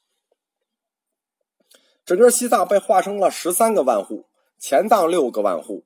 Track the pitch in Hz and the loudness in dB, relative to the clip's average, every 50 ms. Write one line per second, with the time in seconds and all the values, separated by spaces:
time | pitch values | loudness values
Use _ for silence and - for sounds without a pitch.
0 | _ _ _ _ _ _ _ _ _ _ _ _ _ _ _ _ _ _ _ _ | _ _ _ _ _ _ _ _ _ _ _ _ _ _ _ _ _ _ _ _
1 | _ _ _ _ _ _ _ _ _ _ _ _ _ _ _ _ _ _ _ _ | _ _ _ _ _ _ _ _ _ _ _ _ _ _ _ _ _ _ _ _
2 | _ - 175 185 240 247 233 - 247 240 247 214 180 - 202 196 - - 214 185 | _ -4 0 4 4 4 4 2 -2 0 0 0 0 0 0 0 0 0 0 0
3 | - 196 202 202 190 156 - - - - 180 - 233 226 220 185 139 127 117 104 | 0 -2 -2 -2 -2 -2 -2 -4 -6 -4 -2 0 0 0 0 0 0 0 0 -2
4 | 92 - 113 98 - _ _ _ _ _ _ - - - 135 147 185 220 247 202 | -2 -6 -10 -14 -16 _ _ _ _ _ _ -18 -8 -2 0 0 2 4 2 2
5 | 170 160 180 180 139 120 98 107 101 101 87 80 73 - 101 87 - | 2 2 0 0 -2 -2 -2 -2 -2 -2 -2 -4 -8 -10 -14 -14 -16